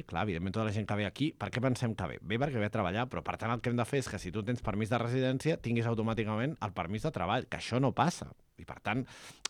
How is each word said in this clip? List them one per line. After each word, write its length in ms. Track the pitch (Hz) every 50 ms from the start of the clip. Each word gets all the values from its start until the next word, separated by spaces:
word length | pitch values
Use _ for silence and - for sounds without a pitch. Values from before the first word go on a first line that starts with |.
| - -
clar, 140 | 90 85 104
evidentment, 300 | 104 85 82 90 95 87
tota 100 | 110 110
la 80 | 107 98
gent 140 | 110 101 -
que 80 | 104
ve 80 | 101 104
aquí, 220 | 95 - - 139 165 -
per 140 | - 107 95 -
què 80 | 127
pensem 320 | 123 135 123 - 131 113 107
que 100 | - 92 76
ve? 80 | 62 - -
Ve 140 | 82 107 117
perquè 160 | 143 156 131
ve 120 | 113 104 107
a 20 | -
treballar, 320 | 113 98 85 92 110 127 127
però, 100 | - 85 78
per 100 | - 87
tant, 160 | - 110 113 123
el 80 | 113
que 80 | - 123
hem 80 | 120
de 80 | 120 117
fer 160 | - 139 139
és 80 | 123 -
que, 100 | 110 92
si 100 | - 90 80
tu 80 | 110 98
tens 160 | 120 123 120 -
permís 240 | 113 98 104 113 101
de 80 | 120
residència, 600 | 117 113 120 123 131 127 127 131 131 - 151 165 -
tinguis 280 | - 117 117 117 117 117
automàticament 680 | 117 110 110 113 110 113 107 107 107 107 120 151 - - -
el 80 | 101 90
permís 320 | - 85 82 104 107 -
de 80 | 156 135
treball, 320 | - 87 92 113 127 -
que 140 | - - -
això 160 | - - 117 127
no 120 | 139 123 -
passa. 380 | - 127 175 - - - 67 - - - _ _
I, 80 | - -
per 140 | - - -
tant, 240 | - 101 110 131 127 - - - - - - - -